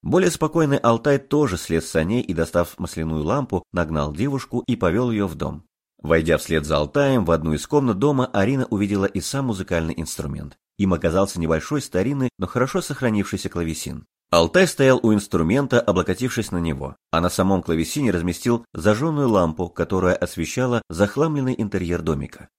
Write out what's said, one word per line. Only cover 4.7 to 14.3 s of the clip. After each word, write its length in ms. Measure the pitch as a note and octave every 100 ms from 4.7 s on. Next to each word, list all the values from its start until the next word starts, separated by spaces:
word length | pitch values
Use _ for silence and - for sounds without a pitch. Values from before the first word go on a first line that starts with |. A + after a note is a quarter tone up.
| A#2
повел 360 | F2+ F#2+ B2
ее 160 | A2 G2
в 80 | D2
дом. 280 | - D2 _ _ _ _
Войдя 380 | D2 E2 D#2+ D#2
вслед 260 | - D#2+ D2+
за 120 | D2+
Алтаем 480 | D2 C#3+ C#3 B2+ E2+
в 60 |
одну 220 | D#2+ D#2+
из 140 | D2+ -
комнат 320 | D3 C3 F#2+
дома, 260 | C#3+ C#3 B2+
Арина 320 | G#2 G2 C#3 -
увидела 400 | G#2 G2+ G2+ G2
и 160 | F#2+
сам 240 | - C#3 C3+
музыкальный 480 | G2 F#2 E2+ D#2+ D#2+
инструмент. 640 | D#2+ - D2 C#2+ D2 - _ -
Им 140 | G2
оказался 460 | E2+ E2+ F2 G2 F2+
небольшой, 420 | D#2+ D#2+ - D3
старинный, 500 | - F2+ G#2 C#3+ B2+ -
но 80 | F2+
хорошо 340 | A#2+ C3 F#3+
сохранившийся 680 | - C#3+ B2 G#2+ F#2+ G2 F#2+
клавесин. 580 | F2 E2 D#2 - - - _ _